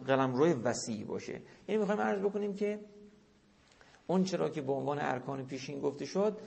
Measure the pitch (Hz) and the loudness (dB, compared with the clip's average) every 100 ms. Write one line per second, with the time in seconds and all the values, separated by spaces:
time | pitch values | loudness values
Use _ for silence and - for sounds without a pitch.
0 | 131 135 131 127 160 143 120 113 - 107 | 2 4 4 6 4 4 2 -2 -2 -6
1 | 104 95 - - - - - 214 196 208 | -4 -6 -6 -10 -12 -14 -2 0 2 2
2 | 214 208 202 208 208 196 208 208 - - | 2 2 0 0 -2 -2 -2 -2 -8 -20
3 | - - - _ _ _ _ - - - | -20 -20 -20 _ _ _ _ -20 -20 -12
4 | - 180 185 170 160 156 131 139 135 147 | 0 2 2 2 0 -2 -2 0 0 0
5 | 147 131 131 135 135 135 131 139 143 135 | 0 0 -2 -6 -6 -8 -8 -4 -2 -2
6 | 143 180 208 208 | -2 0 0 0